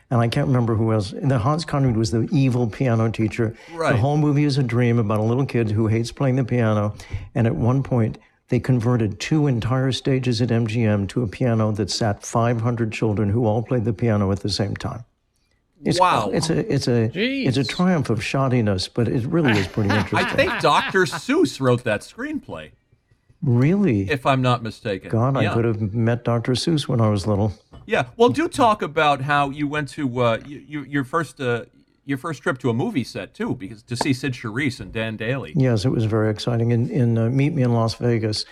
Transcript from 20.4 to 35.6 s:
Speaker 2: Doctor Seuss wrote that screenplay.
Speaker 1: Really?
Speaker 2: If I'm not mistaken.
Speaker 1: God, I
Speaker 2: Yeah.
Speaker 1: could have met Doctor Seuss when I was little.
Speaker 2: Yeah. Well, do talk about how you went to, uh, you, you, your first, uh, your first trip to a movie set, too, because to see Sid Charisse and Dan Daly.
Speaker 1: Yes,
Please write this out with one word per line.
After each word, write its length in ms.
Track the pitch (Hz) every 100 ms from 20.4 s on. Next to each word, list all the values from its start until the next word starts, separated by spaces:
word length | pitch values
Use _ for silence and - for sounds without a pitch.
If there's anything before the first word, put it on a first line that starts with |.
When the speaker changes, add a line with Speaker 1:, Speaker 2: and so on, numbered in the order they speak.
| 277 220
Speaker 2:
Doctor 400 | 156 160 262 196
Seuss 560 | 180 165 - 311 330 -
wrote 240 | 131 123
that 160 | 113 104
screenplay. 680 | - - 285 302 - 80 78 - _ _ _ _ _ _
Speaker 1:
Really? 680 | 143 120 139 196 190 104 95
Speaker 2:
If 160 | 135 147
I'm 160 | 131
not 220 | 127 123
mistaken. 460 | 110 - 113 95 95
Speaker 1:
God, 280 | 110 123 135
I 60 |
Speaker 2:
Yeah. 100 | -
Speaker 1:
could 120 | 117 117
have 280 | 107 107
met 300 | 113 113 117
Doctor 300 | - 117 117
Seuss 340 | 123 - 156 143
when 120 | 123
I 100 | 110
was 180 | 104 107
little. 260 | 101 107 - _ - -
Speaker 2:
Yeah. 200 | 214 123 -
Well, 120 | 240
do 180 | - 339
talk 320 | - 240 214
about 400 | 175 151 151 139
how 280 | 135 143 143
you 160 | 143 147
went 220 | 151 143
to, 300 | - 139 123
uh, 180 | 120 113 -
you, 180 | 143 -
you, 160 | 147
your 200 | 117 143
first, 360 | 131 170 147 -
uh, 260 | 127 117 - _ _ _
your 140 | - 139
first 240 | 170 147
trip 160 | - 139
to 100 | 131
a 40 |
movie 300 | 117 208 185
set, 300 | 110 110 92
too, 200 | - 226
because 300 | 127 95 107
to 120 | - 120
see 180 | 160
Sid 200 | 123 147
Charisse 460 | 123 117 110 143 -
and 120 | 98
Dan 260 | 110 110 107
Daly. 360 | 110 135 80
Speaker 1:
Yes, 300 | 147